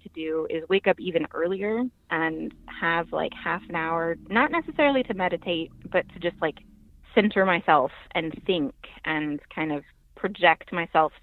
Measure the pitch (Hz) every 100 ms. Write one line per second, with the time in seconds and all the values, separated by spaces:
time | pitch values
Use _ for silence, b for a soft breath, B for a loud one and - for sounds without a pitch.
0 | - - 160 160 156 - 165 190 202 180
1 | 180 165 151 - 170 190 202 226 254 _
2 | - 165 160 160 156 - - - 170 170
3 | 165 156 156 - 170 170 - 170 160 165
4 | 165 165 - 208 294 330 320 311 285 269
5 | 254 196 180 - - 170 160 - 185 214
6 | - - 175 170 160 - - - - -
7 | - - 208 202 190 170 170 151 131 -
8 | - 175 160 - - 175 139 - - -
9 | - 156 151 147 - - 156 147 - _
10 | _ - 190 202 175 160 - 180 170 165
11 | 156 -